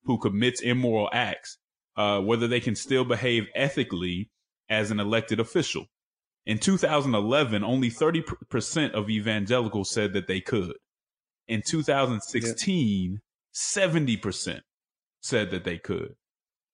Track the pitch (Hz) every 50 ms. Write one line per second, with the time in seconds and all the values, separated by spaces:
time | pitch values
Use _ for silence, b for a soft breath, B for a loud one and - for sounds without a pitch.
0 | - - 120 - - 107 98 104 120 123 123 - - 123 123 127 127 120 113 107
1 | 104 - - 120 120 98 - - - - - _ _ _ _ _ _ _ - 110
2 | 104 104 104 101 95 107 117 113 117 117 123 120 - 123 104 - - - 135 127
3 | 123 123 117 101 127 123 120 113 98 - - - 139 139 - 147 123 - - 87
4 | 90 90 90 90 110 _ _ _ _ _ _ _ _ - 110 107 104 104 110 104
5 | 101 104 113 113 113 - 110 110 113 - - 180 135 - - 64 - _ _ _
6 | _ _ _ _ _ _ _ _ - 104 110 107 - 190 190 175 180 151 156 147
7 | 135 135 113 104 101 110 131 151 147 113 107 101 104 110 127 135 127 117 117 -
8 | 156 160 170 165 160 - - - - - - 117 - - - 165 147 - - 107
9 | 101 107 110 107 104 113 107 107 98 98 123 127 117 107 110 101 95 - - 113
10 | 104 98 95 98 87 - 95 95 - - 120 104 90 85 - - _ _ _ _
11 | _ _ _ _ _ _ _ _ _ - 113 107 - - 165 156 147 160 139 139
12 | 135 127 117 101 - - - 120 117 117 113 - - 196 185 170 127 107 101 95
13 | 92 90 98 107 _ _ _ _ _ _ - - - - - 196 190 175 160 165
14 | 147 123 110 104 - 101 - - - 90 69 - _ _ _ _ _ _ _ _
15 | _ _ _ _ - - 131 110 104 87 95 90 87 95 85 85 - - 95 85
16 | 82 - - _ _ _ _ _ _ _ _ _ _ _